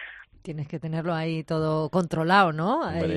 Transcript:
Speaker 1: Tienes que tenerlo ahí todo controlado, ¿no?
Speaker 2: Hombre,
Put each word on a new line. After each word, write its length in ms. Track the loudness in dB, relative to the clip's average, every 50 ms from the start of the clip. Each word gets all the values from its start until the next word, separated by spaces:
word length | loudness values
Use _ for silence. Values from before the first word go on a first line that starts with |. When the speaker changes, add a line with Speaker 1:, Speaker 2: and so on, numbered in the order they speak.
| -16 -16 -18 -20 -20 _ -20 -16
Speaker 1:
Tienes 260 | -12 -10 -8 -8 -8 -8
que 120 | -8 -8
tenerlo 340 | -6 -4 -4 -2 -2 -2 -2
ahí 300 | -2 -2 -2 -4 -4 -4
todo 460 | -2 -2 0 0 2 0 0 0 0
controlado, 600 | 0 0 0 0 0 -2 2 4 6 6 6 6
¿no? 300 | 2 0 0 0 0 0
Speaker 2:
Hombre, 220 | -2 -2 -2 -2 -2 -2 0